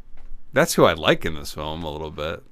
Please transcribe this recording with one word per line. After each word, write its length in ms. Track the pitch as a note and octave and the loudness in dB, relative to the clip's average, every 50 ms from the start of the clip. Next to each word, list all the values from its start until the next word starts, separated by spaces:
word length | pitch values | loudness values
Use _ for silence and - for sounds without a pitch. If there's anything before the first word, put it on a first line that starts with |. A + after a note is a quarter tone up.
| - - - - - - - - - - | -14 -10 -8 -8 -6 -6 -6 -6 -6 0
That's 220 | - C#3 E3+ - - | 2 2 2 4 6
who 100 | F#3 C#3 | 6 6
I 80 | F#2+ | 6
like 320 | E2 D#2 D2+ B2 E3+ - - | 6 4 4 2 2 2 2
in 100 | E2+ D#2 | -2 -2
this 180 | D2 C#2+ D2 | -4 -6 -8
film 300 | - D#2 D2+ D2+ D#2 E2 | -8 -6 -6 -6 -6 -6
a 80 | E2 D2+ | -6 -6
little 220 | D2 D#2 D#2 D#2 | -6 -6 -8 -8
bit. 320 | D2+ D2+ D2+ D#2+ E2+ - - - | -6 -6 -6 -6 -6 -8 -12 -10